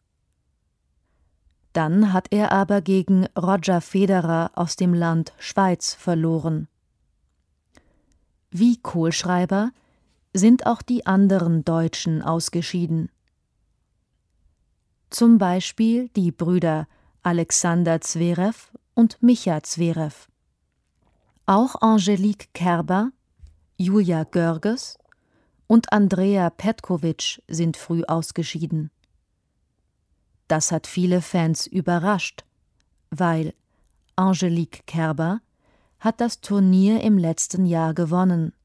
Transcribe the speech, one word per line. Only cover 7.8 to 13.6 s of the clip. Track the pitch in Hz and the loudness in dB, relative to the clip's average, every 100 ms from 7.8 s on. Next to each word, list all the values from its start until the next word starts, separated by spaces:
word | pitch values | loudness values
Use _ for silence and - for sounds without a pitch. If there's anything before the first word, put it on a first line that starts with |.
| _ _ _ _ _ _ _ | _ _ _ _ _ _ _
Wie | 175 240 233 | 2 2 2
Kohlschreiber | - 170 165 - 180 180 180 196 233 - _ _ _ _ _ | -2 -2 -2 -2 -2 0 0 0 -2 -6 _ _ _ _ _
sind | 190 220 254 - | 2 6 6 2
auch | 233 | -2
die | - 247 - | -4 -4 0
anderen | 190 196 190 170 165 | 4 4 4 2 0
Deutschen | 156 165 165 - 170 156 | 0 0 -2 -4 -4 -4
ausgeschieden. | - 165 - 170 - 180 170 160 - _ _ _ _ _ | -2 -4 -4 -6 -4 -4 -2 -2 -6 _ _ _ _ _